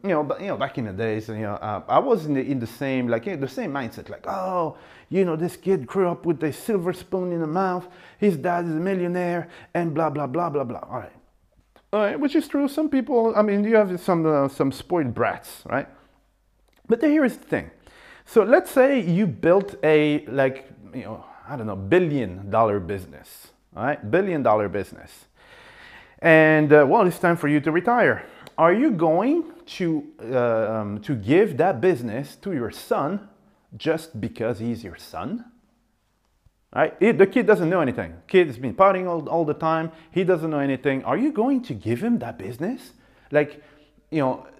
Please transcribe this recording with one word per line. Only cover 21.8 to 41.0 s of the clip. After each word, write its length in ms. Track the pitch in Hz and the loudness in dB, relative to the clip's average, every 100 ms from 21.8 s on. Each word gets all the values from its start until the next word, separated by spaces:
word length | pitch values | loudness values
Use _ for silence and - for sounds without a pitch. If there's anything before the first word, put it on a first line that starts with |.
| 98 180 170 143 101 90 101 | 0 2 2 -2 -4 -8 -2
dollar 320 | 110 113 101 | 0 2 0
business, 680 | 87 98 80 69 - - - _ _ 85 | -4 -8 -10 -20 -20 -20 -20 _ _ -6
all 80 | |
right? 260 | 127 147 104 | -4 -4 0
Billion 320 | 170 202 160 | 0 0 0
dollar 280 | 117 107 101 | 2 2 0
business. 560 | 98 90 - - - _ _ - - - - - - - - | -4 -8 -12 -20 -20 _ _ -20 -20 -20 -20 -20 -20 -20 0
And, 520 | 165 160 156 156 147 | 6 8 8 6 8
uh, 140 | 151 135 | 8 8
well, 180 | 220 180 | 4 2
it's 120 | 170 | 2
time 180 | 175 170 | 0 2
for 120 | 147 | 2
you 120 | 147 | 0
to 100 | 156 | 0
retire. 540 | 170 208 240 165 104 - - - - | 0 2 2 2 0 -6 -20 -8 2
Are 160 | 165 | 4
you 200 | 208 294 | 4 2
going 600 | 170 165 165 247 339 311 - - - | 2 2 2 2 0 -4 -12 -14 -6
to, 300 | 170 156 - - 113 | -4 -4 -6 -14 -4
uh, 400 | 127 120 113 110 | 0 2 0 0
um, 280 | 110 104 104 | -2 -4 -6
to 120 | - | -6
give 440 | 120 98 170 208 127 | -4 2 4 4 2
that 240 | 190 127 | 0 0
business 540 | 185 139 120 117 139 - | 0 0 -2 -8 -10 -12
to 180 | 196 | -8
your 160 | 151 110 | -6 -6
son 580 | - - 202 143 202 - _ _ _ _ 117 | -6 -4 -2 -2 -6 -10 _ _ _ _ -8
just 420 | 156 160 - 110 | -4 -4 -6 -10
because 420 | 110 - 113 107 | -10 -6 -6 -4
he's 220 | 117 113 | -6 -6
your 140 | 92 85 | -10 -18
son? 480 | - 82 95 233 - _ _ _ _ _ _ _ _ _ _ _ _ | -14 -10 -8 -8 -12 _ _ _ _ _ _ _ _ _ _ _ _
Right? 200 | 123 156 - | -2 -2 2
It, 180 | 214 151 | 4 6
the 80 | 190 | 4
kid 200 | 254 208 | 4 4
doesn't 220 | 185 160 | 4 2
know 140 | 180 | 0
anything. 320 | 135 113 85 85 - | 0 -2 -8 -10 0
Kid's 280 | 185 160 113 | 2 2 -2
been 180 | 127 | -4
partying 320 | 101 196 185 180 | 4 4 4 -2
all, 220 | 170 143 | -6 -2
all 160 | 165 | -2
the 80 | 151 | -2
time. 400 | 147 160 160 160 - - | -2 -2 -2 -4 -10 -6
He 140 | 180 | -2
doesn't 240 | 185 170 160 | 0 0 0
know 100 | 147 | -2
anything. 460 | 139 131 143 135 | -2 -2 -2 -2